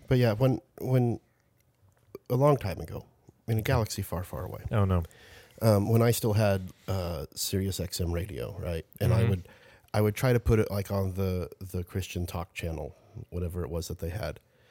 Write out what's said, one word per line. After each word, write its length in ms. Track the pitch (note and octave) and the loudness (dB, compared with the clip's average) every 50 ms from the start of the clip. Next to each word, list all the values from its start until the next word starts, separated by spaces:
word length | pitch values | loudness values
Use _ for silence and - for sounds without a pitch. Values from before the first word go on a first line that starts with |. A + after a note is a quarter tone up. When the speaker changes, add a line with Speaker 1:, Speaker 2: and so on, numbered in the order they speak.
| - - | -2 2
Speaker 1:
But 100 | C3 B2+ | 2 4
yeah, 140 | B2 A2+ | 4 4
when, 280 | G#2 G#2+ C3+ C3 B2 - - _ _ - | 4 4 4 2 2 2 -2 _ _ -6
when 420 | - B2+ C3 B2+ A#2+ A#2 A2 - _ _ _ _ _ _ _ _ _ _ _ _ _ _ _ _ _ _ - - _ - | -2 2 4 4 4 2 0 -2 _ _ _ _ _ _ _ _ _ _ _ _ _ _ _ _ _ _ -20 -14 _ -2
a 40 | B2 | 2
long 200 | B2+ C#3 D3 C#3+ | 4 6 6 4
time 240 | - - F#2+ E2+ - | 4 2 -2 -4 -6
ago, 240 | - - G2 - - - _ _ _ - - _ _ - | -8 -8 -10 -12 -12 -16 _ _ _ -20 -20 _ _ -2
in 100 | A2+ A2 | -2 0
a 40 | |
galaxy 400 | G#2 - C3+ A#2+ G#2+ - - - | 2 2 2 2 0 -2 -4 -6
far, 220 | G2 - F2 E2+ F2+ | -6 -6 -6 -8 -6
far 200 | - - - F#2 | -8 -8 -10 -8
away, 160 | - - - - - | -10 -10 -10 -6 -2
Speaker 2:
Oh, 120 | A#2 G#2+ G2 | 0 2 4
no. 180 | F#2+ F#2 F2 D#2+ - - - - - - - - - _ - | 4 4 2 0 -2 -8 -20 -20 -20 -20 -20 -20 -20 _ 0
Speaker 1:
um, 280 | A2 A2+ G#2 G2 G2+ F#2+ | 4 4 4 4 4 4
when 120 | A2+ A2+ | 4 4
I 100 | A#2 A#2+ | 4 4
still 200 | A2+ - - A2+ | 2 2 2 2
had, 380 | G2+ A2 G#2+ G2+ G2 F#2+ F#2 F2+ - _ _ - | 2 4 4 4 2 0 -2 -6 -14 _ _ -4
uh, 380 | F#2+ F#2+ F2 F2 E2+ C#2+ D2 - - | -4 -2 -2 -4 -6 -6 -8 -10 -8
Sirius 440 | - - - - F#2+ F#2+ F#2+ F2 - | -8 -6 -2 -2 -2 -2 -2 -2 -4
X 220 | E2+ - - - | -6 -6 -4 -2
M 100 | F2 E2+ | -2 -2
radio, 440 | E2+ E2+ - - C#2+ A#1 A#1+ - - F#2 | -2 -2 -4 -6 -6 -8 -8 -8 -8 -8
right? 280 | F2+ F2 E2 E2 - _ - - | -6 -6 -6 -6 -8 _ -6 0
And 120 | G#2 B2+ | 2 4
I 80 | A#2 A#2 | 4 4
Speaker 2:
Mm-hmm. 100 | A#2 A2+ | 4 4
Speaker 1:
would, 180 | G2 F2+ - - - - - - - - _ _ - | 2 0 -2 -8 -20 -20 -20 -20 -20 -20 _ _ 0
I 60 | G#2+ | 2
would 140 | G#2+ G#2+ G2+ | 2 2 2
try 180 | - C3+ B2+ | 2 2 2
to 80 | B2 A#2 | 2 2
put 180 | - - A#2 G#2+ | 4 4 4 4
it, 120 | - - | 4 2
like, 200 | G2+ G2+ F#2+ - | -2 -4 -4 -2
on 220 | G2+ G2 F#2+ F#2+ F2+ | -2 -2 0 -2 -2
the, 360 | G2 G2 F#2+ F#2 F2+ D#2+ - - - G2+ F#2 | -2 -2 -2 -2 -2 -4 -6 -10 -12 -12 -8
the 120 | - F2+ F2+ | -6 -8 -6
Christian 400 | - - F#2+ F2+ - - F2 F2 | -6 -6 -6 -6 -6 -6 -6 -6
talk 300 | - - F2 E2+ - - | -4 -6 -8 -8 -8 -10
channel, 420 | - - E2 D#2 D2 D2 - - _ _ _ - - - - | -8 -6 -6 -6 -6 -8 -10 -12 _ _ _ -16 -16 -14 -10
whatever 340 | - F2 F2+ E2 F#2 F2+ | -6 -6 -6 -4 -4 -6
it 60 | E2+ C2+ | -6 -4
was 200 | E2 E2 D#2+ - | -4 -6 -6 -6
that 100 | F2 - | -8 -8
they 100 | E2+ E2 | -8 -6
had. 320 | E2 G#2+ D2+ D2+ D2 - _ _ _ _ _ _ | -6 -6 -6 -8 -8 -10 _ _ _ _ _ _